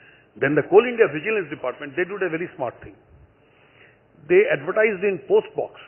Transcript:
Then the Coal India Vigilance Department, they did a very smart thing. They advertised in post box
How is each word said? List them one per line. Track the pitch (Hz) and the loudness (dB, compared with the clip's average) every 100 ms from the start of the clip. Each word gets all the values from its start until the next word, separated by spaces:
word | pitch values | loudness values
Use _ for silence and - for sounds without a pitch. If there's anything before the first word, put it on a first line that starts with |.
| - - _ 104 | -20 -20 _ -4
Then | 135 | 0
the | 147 - | 0 4
Coal | 185 247 | 4 4
India | 233 220 | 2 0
Vigilance | 147 190 220 156 | 0 -4 -4 -4
Department, | 143 127 120 143 135 | -8 -8 -8 -10 -6
they | 175 | -6
did | 202 | -4
a | 185 | -4
very | 160 170 | -4 -8
smart | - 123 - - | -8 -10 -10 -18
thing. | - _ - - _ _ _ _ _ - _ _ _ | -20 _ -20 -20 _ _ _ _ _ -20 _ _ _
They | 147 180 214 | 2 4 4
advertised | 151 147 190 220 190 | 0 -2 0 0 0
in | 202 185 - | -4 -4 2
post | 208 - | 0 0
box | - 117 - | -6 -10 -10